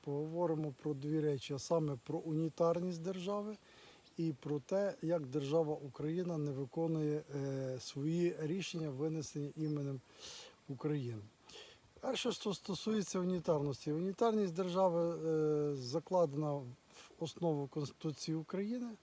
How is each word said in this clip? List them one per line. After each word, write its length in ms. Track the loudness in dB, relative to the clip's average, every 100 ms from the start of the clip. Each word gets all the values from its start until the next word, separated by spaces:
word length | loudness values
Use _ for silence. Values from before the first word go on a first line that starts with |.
поговоримо 720 | -2 -2 -2 2 2 2 0 -2
про 100 | -4
дві 260 | -2 0 2
речі, 340 | 2 0 -2
а 60 | -6
саме 380 | 2 2 2 -2
про 160 | -4 -4
унітарність 800 | 0 0 0 4 4 4 0 -4
держави 560 | -4 -4 -2 -4 -4 -10 -16 -20 -20 -20 -14 -2
і 160 | -2 -2
про 200 | -2 -4
те, 360 | 0 0 2 0
як 240 | 0 0 0
держава 480 | -2 2 2 2
Україна 640 | 0 -6 -6 -2 -2 -2 -2
не 140 | -2
виконує, 720 | -2 -4 0 2 2 2 0 -2 -4
е, 420 | -2 -2 -4 -6
свої 560 | -6 -2 0 2 2 0
рішення, 500 | -2 -2 -2 -4 -4
винесені 600 | -2 -2 -2 -4 -4 -6 -2
іменем 460 | -2 0 -2 -4 -8 -16 -14 -14 -16 -20 -12
України. 540 | -4 -2 0 -2 -6 -10 _ -20 -18 -18 -20 -20 -8
Перше, 320 | -2 0 0
що 220 | -2 -4
стосується 680 | -4 -4 -4 0 0 0 0
унітарності. 720 | 0 0 4 4 4 -2 -2
Унітарність 600 | 0 0 2 4 4 2
держави, 640 | 2 0 4 4 6 2 2 2
е, 460 | 4 4 4 2 0
закладена 800 | 0 -2 2 4 4 4 0
в 120 | -2 -4 -12 _ -20 -20 -8
основу 480 | -8 0 0 2 -2
Конституції 720 | -2 -4 -4 -6 -4 -4 -4
України 520 | -2 -4 -2 -4 -6 -10